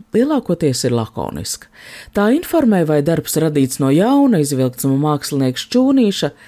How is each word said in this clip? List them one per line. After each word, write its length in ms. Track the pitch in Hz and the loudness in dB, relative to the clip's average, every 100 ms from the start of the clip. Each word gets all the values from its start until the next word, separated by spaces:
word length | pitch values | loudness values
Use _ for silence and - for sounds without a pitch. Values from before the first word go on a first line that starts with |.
| - | -4
lielākoties 760 | 214 277 285 - 170 151 123 | 0 0 0 -2 -2 -2 -2
ir 100 | 127 | -2
lakoniska. 760 | 120 110 - 65 73 107 - - - - - - | -2 -4 -8 -8 -8 -10 -12 -14 -20 -20 -20 -8
Tā 180 | 208 208 | -2 2
informē, 520 | 294 359 339 254 190 | 0 0 0 2 2
vai 160 | 156 151 | 2 2
darbs 340 | 143 160 - 151 | 2 -2 -2 -2
radīts 420 | 160 151 131 - | 0 0 -2 0
no 100 | 135 | 0
jauna, 500 | 147 220 277 277 190 | 2 2 4 4 2
izvilkts 440 | 143 131 131 123 139 | 0 0 -2 -2 -2
no 100 | 135 | 0
mākslinieka 640 | 151 143 - 143 131 127 | 0 -2 -4 -2 -2 -4
šķūnīša. 680 | - 247 262 269 214 190 147 - | -2 0 2 2 2 0 -6 -8